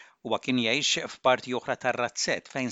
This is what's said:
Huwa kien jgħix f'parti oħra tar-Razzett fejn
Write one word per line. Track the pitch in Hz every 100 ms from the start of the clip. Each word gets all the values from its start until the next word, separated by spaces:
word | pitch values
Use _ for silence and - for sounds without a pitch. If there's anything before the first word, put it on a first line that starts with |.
| - _
Huwa | 113 110
kien | - 127
jgħix | 113 135 143 165 127
f'parti | - 131 127 127 123
oħra | - 123
tar-Razzett | 127 120 117 - - 98 -
fejn | 139 123